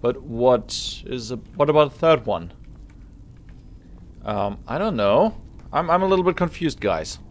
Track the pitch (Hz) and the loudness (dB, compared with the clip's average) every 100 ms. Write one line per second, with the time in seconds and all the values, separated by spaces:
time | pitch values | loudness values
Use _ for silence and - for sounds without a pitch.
0 | 120 120 151 117 127 123 - - - - | -2 -2 -8 0 4 4 0 -8 -8 -10
1 | - 127 113 123 - - 147 151 147 - | -10 -10 -8 -10 -12 -2 2 4 4 2
2 | 165 156 110 92 85 - - - - - | 2 2 0 -6 -8 -16 -20 -20 -20 -20
3 | - - - - - - - - - - | -20 -20 -20 -20 -20 -20 -20 -20 -20 -20
4 | - - 107 104 101 101 - 131 214 143 | -20 -14 -6 -2 -2 -6 -8 -4 -2 2
5 | 101 117 214 - - - - - 170 175 | 4 4 4 0 -16 -20 -6 -4 2 2
6 | 190 190 180 170 175 - 165 - 101 82 | 4 2 2 0 -4 -2 -4 -2 -2 -2
7 | 78 - - | -4 -12 -16